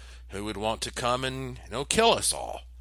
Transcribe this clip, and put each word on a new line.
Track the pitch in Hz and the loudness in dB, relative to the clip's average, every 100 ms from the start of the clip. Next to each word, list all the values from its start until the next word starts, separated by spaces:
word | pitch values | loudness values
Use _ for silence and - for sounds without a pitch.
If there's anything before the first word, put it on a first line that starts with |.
| - - - | -16 -16 -10
who | 95 104 | -6 -4
would | 98 | 0
want | 110 110 | 0 0
to | - | -2
come | - 123 123 | 0 2 2
and, | 131 131 131 123 - | 0 -2 -6 -8 -8
you | |
know, | 110 143 | -6 2
kill | - 226 | 6 6
us | 143 - | 6 2
all. | 69 58 53 - - | -2 -4 -8 -10 -16